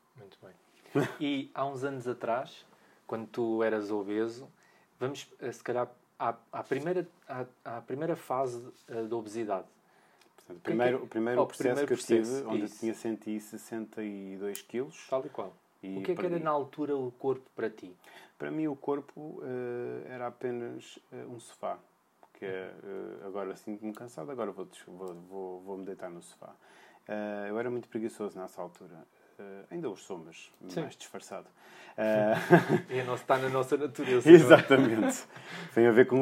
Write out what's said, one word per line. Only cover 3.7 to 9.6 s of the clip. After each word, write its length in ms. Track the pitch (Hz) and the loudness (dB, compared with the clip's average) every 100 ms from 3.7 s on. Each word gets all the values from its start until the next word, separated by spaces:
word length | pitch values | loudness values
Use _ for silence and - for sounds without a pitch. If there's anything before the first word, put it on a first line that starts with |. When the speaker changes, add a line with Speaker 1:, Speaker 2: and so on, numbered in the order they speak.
| 110 101 | 0 -2
Speaker 1:
obeso, 580 | 104 101 107 113 120 139 _ _ _ _ _ | -4 -2 -2 -2 -6 -16 _ _ _ _ _
vamos, 320 | 131 139 - - | -8 -8 -14 -12
eh, 140 | 131 | -12
se 100 | - | -8
calhar, 240 | - 123 120 - _ - | -4 -2 -4 -8 _ -6
à, 160 | 123 - _ | -4 -4 _
à 120 | 139 | -12
primeira, 420 | - 139 160 180 170 - - | -4 -4 -2 -2 -4 -12 -12
à, 160 | 127 127 _ | -10 -10 _
à 180 | - 117 | -12 -12
primeira 340 | 113 135 165 165 | -10 -4 -4 -4
fase, 500 | - 131 131 120 123 - - | -2 -2 -2 -4 -14 -20 -10
eh, 140 | 117 | -6
da 120 | 110 | -4
obesidade. 520 | 117 107 113 104 92 | -4 -4 -6 -4 -4